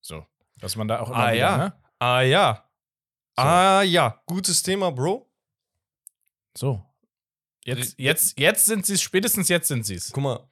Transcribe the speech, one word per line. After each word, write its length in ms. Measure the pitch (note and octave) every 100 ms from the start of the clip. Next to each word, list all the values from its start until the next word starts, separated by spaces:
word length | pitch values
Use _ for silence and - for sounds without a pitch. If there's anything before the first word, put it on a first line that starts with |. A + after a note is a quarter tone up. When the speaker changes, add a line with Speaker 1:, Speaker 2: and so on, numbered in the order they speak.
Speaker 1:
So, 240 | - D#2 D2+ _ _ _
dass 160 | F#2+ A2
man 120 | G#2+
da 120 | A#2
auch 80 | A#2
immer 80 | A#2
Speaker 2:
Ah, 140 | A#2+
Speaker 1:
wieder, 60 | A2+
Speaker 2:
ja. 180 | D3 E3+
Speaker 1:
ne? 160 | F#3+ - _ _
Speaker 2:
Ah, 240 | B2 B2
ja. 420 | B2+ D#3+ E3+ G#2 _ _ _ _ _ _ _ -
Speaker 1:
So. 60 |
Speaker 2:
Ah, 400 | C3+ F3 F#3+ F#3+
ja. 400 | G3 E3+ B2+ -
Gutes 380 | - F3+ F#3 E3
Thema, 280 | - G3 F#3
Bro. 400 | B2+ D3 A#3 - _ _ _ _ _ _ _ _ _ _ _ _ -
Speaker 1:
So. 260 | C#3 A2 - _ _ _ _ _ _ _
Jetzt, 360 | A#2 B2 B2+ -
Speaker 2:
Re- 40 |
Speaker 1:
jetzt, 340 | C3 D#3+ - -
jetzt 260 | D3 A3
sind 220 | - A3 F#3
sie's, 160 | F#3+
spätestens 460 | - F#3 A3 G#3 F3
jetzt 200 | F3 -
sind 160 | C3
sie's. 280 | G2+ F2+ -
Speaker 2:
Guck 100 | -
mal, 260 | C#3 - -